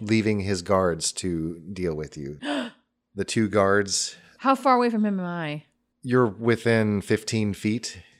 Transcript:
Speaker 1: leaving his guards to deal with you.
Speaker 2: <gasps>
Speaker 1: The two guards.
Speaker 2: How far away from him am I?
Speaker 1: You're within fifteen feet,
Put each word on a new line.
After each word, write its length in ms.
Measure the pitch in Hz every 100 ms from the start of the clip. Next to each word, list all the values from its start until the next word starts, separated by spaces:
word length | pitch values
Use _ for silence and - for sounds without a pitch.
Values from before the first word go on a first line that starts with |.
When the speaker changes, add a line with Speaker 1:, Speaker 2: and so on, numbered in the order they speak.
Speaker 1:
leaving 400 | 107 110 107 104
his 200 | 98 95
guards 500 | 85 95 92 82 -
to 480 | - 92 85 80 85 82
deal 220 | 95 87
with 220 | 78 76 76
you. 220 | 69 -
Speaker 2:
<gasps> 280 | 294 294 240 - _ _ _ 98
Speaker 1:
The 80 |
two 240 | 95 117 107
guards. 680 | 101 98 101 98 - - - - _
Speaker 2:
How 180 | 269 262
far 180 | 269
away 160 | 254 240
from 140 | 220
him 160 | 214 190
am 60 | 180
I? 360 | 175 156 151 - _ _ _
Speaker 1:
You're 240 | 127 127 120
within 720 | 98 113 113 120 113 107 104
fifteen 540 | - 110 - 113 104
feet, 480 | 92 107 117 - 92 - _